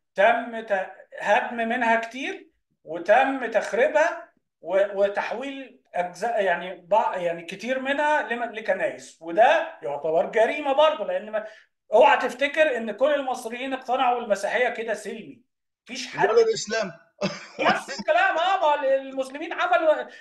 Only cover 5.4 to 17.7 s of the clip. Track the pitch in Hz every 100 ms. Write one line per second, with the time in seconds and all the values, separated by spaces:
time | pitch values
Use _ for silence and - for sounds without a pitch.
5.4 | 277 269 254 - _ 175 180 175 226 226
6.4 | 190 175 180 180 175 208 233 190 175 170
7.4 | 170 196 226 262 262 277 294 302 - 233
8.4 | 226 214 214 190 160 - - - 165 175
9.4 | 247 320 - - 151 143 160 160 196 220
10.4 | 226 294 277 269 311 302 190 185 214 214
11.4 | 214 - _ _ - 214 214 214 254 -
12.4 | 285 320 311 233 226 208 277 285 262 240
13.4 | 226 240 269 262 - 262 254 247 220 196
14.4 | 196 196 247 226 226 208 196 226 156 117
15.4 | _ _ _ _ - 254 254 - 392 233
16.4 | 226 220 - 220 196 151 _ - 196 -
17.4 | - - 320